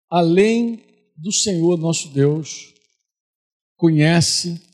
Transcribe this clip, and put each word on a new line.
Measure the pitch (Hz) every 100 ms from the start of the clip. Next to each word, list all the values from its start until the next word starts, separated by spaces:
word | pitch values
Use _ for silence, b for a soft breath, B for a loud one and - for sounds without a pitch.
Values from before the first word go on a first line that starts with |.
| _
além | 170 170 175 214 233 233 226 _ _ _ -
do | 175
Senhor | - 214 175 170 175
nosso | 165 156 160
Deus, | 139 143 156 143 - - _ _ _ _ _ _ _ _ _ _
conhece | _ 170 156 156 170 - - 175 170 _